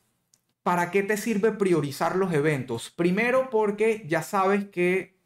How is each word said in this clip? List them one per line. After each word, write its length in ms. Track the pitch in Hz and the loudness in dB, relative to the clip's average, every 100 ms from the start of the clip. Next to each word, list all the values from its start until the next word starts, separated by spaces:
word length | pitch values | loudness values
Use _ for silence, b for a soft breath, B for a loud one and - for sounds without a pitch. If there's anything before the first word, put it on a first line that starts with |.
| _ _ _ _ _ _ | _ _ _ _ _ _
¿para 280 | 190 175 175 | -2 0 0
qué 100 | 196 | 0
te 140 | 196 214 | 0 -2
sirve 340 | 233 202 214 | 0 0 0
priorizar 640 | 208 196 165 143 131 165 180 | 2 2 2 0 -2 -2 0
los 180 | 190 | 0
eventos? 560 | 156 151 143 120 117 - | 2 2 0 -4 -8 -8
Primero, 600 | - 175 190 240 262 262 | -2 0 2 2 2 0
porque 560 | 220 214 208 220 214 156 | 0 0 0 0 0 -2
ya 140 | 165 | -4
sabes 440 | 160 202 190 202 196 | -2 0 2 0 -2
que 520 | 180 175 185 180 _ | -2 0 0 -4 _